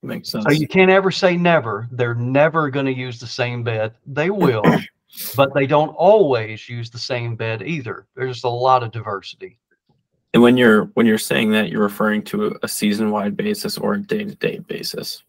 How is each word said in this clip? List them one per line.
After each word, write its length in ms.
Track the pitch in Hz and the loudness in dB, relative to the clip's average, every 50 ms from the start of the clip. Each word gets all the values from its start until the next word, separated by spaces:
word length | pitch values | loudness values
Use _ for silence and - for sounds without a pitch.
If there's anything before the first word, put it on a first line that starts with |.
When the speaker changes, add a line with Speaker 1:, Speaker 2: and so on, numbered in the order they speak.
Speaker 1:
Makes 280 | - - - - - - | -10 -10 -10 -10 -10 -8
Speaker 2:
So 100 | - 117 | -6 -4
Speaker 1:
sense. 180 | 107 - 147 156 | 0 2 2 2
Speaker 2:
you 80 | 151 - | 2 0
can't 220 | - 185 190 185 | 2 4 4 6
ever 200 | 190 196 190 190 | 6 4 4 2
say 240 | - - - 185 175 | -2 2 0 0 2
never. 520 | 175 175 175 170 160 127 113 104 101 113 120 | 2 2 2 2 2 2 -2 -6 -6 -8 -10
They're 240 | 131 123 127 120 120 | -4 -4 -2 -2 -2
never 540 | 117 120 123 131 139 147 160 151 165 156 143 | -4 -4 0 2 4 4 4 2 0 -2 -2
gonna 200 | 131 143 139 135 | -2 -2 -2 -2
use 280 | 131 123 127 127 120 117 | -2 -4 -6 -10 -10 -12
the 80 | 117 113 | -14 -14
same 360 | - - 123 123 120 123 120 | -6 -4 -4 -4 -4 -4 -4
bed. 300 | 117 113 110 107 110 113 _ _ | -4 -2 -2 -4 -4 -6 _ _
They 240 | - 135 139 151 175 | -10 -4 -2 -2 -2
will, 340 | 202 208 180 147 120 110 104 | 0 2 2 2 2 4 2
Speaker 1:
<clears throat> 720 | 110 - - - - _ _ _ _ _ - - - - | 2 2 2 -2 -6 _ _ _ _ _ -14 -14 -8 2
Speaker 2:
but 180 | - 185 139 135 | 2 2 2 4
they 140 | 147 139 131 | 0 0 4
don't 220 | 151 147 156 151 | 4 2 2 2
always 800 | 151 - 156 185 208 220 190 147 131 113 110 107 110 107 - - | -2 2 4 6 6 6 6 4 2 0 -2 -4 -10 -14 -14 -14
use 200 | 123 120 117 117 | -12 -12 -12 -12
the 100 | _ 117 | _ -14
same 360 | - - 131 120 120 117 117 | -8 -6 -6 -4 -4 -6 -6
bed 260 | 110 113 113 110 110 - | -6 -4 -6 -6 -6 -6
either. 440 | - 170 156 123 117 98 - - _ _ | -6 -8 -6 -6 -8 -10 -12 -14 _ _
There's 280 | - 127 131 127 120 - | -8 -6 -6 -6 -4 -4
a 40 | 127 | -4
lot 320 | 120 120 123 131 131 127 | -2 0 2 4 4 4
of 100 | 120 110 | 2 -2
diversity. 680 | - 117 107 107 101 95 90 - - _ 95 92 92 _ _ _ _ _ _ _ _ _ _ _ _ _ _ _ - | -8 -8 -8 -6 -8 -8 -8 -12 -16 _ -18 -18 _ _ _ _ _ _ _ _ _ _ _ _ _ _ _ _ 4
Speaker 1:
And 80 | 117 | 6
when 140 | 120 120 123 127 | 8 8 8 6
you're, 280 | 123 117 107 107 101 - - | 6 6 6 6 2 0 0
when 120 | - 117 | 2 4
you're 120 | 117 110 110 | 4 4 2
saying 340 | - - 139 139 117 107 | 0 -2 -2 0 2 2
that, 180 | 107 107 107 90 | 2 0 0 -2
you're 120 | 85 113 107 | -2 -2 -2
referring 380 | 101 101 - 107 107 107 107 104 | -2 -2 -2 -2 0 0 -2 -4
to 320 | - - 104 107 107 104 - - | -4 -4 -2 -2 -2 -4 -4 -8
a 40 | 110 | -8
season-wide 680 | - - - 104 101 104 113 107 104 104 101 104 101 | -6 -2 0 0 0 0 0 -2 -2 -2 -2 -4 -4
basis 420 | - 101 107 104 - - 104 - - | -4 -2 -4 -2 -4 -4 -8 -6 -4
or 180 | - - 208 | -4 -4 -4
a 40 | - | -4
day-to-day 580 | - - - - - 101 - - - - - - | -4 -4 -4 -4 -4 -6 -8 -4 -4 -4 -4 -6
basis? 640 | - _ - - - - - 123 - - - - _ | -10 _ -10 -10 -8 -8 -8 -8 -10 -10 -14 -14 _